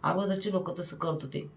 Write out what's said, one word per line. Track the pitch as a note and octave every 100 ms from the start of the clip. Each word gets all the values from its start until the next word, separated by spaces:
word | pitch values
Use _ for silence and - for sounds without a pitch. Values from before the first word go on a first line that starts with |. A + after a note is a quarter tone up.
अगोदरचे | - F3+ G3+ F#3+ G#3
लोक | F#3 F3 F3
तसं | E3+ D3+
करत | E3+ D3+
होते. | C3+ C#3+ -